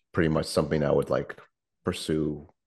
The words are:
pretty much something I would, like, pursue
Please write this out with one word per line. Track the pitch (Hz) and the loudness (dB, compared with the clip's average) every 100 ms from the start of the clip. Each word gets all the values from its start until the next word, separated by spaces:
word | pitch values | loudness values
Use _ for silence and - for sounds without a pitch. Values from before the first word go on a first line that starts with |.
| _ | _
pretty | - 80 | 0 2
much | 78 78 | 2 0
something | 92 76 78 | 0 0 0
I | 71 | 2
would, | 71 69 | 2 2
like, | 67 71 - - _ _ _ 92 | -2 -4 -12 -20 _ _ _ -6
pursue | 87 - 78 76 73 76 _ | -4 -2 -2 -2 -6 -12 _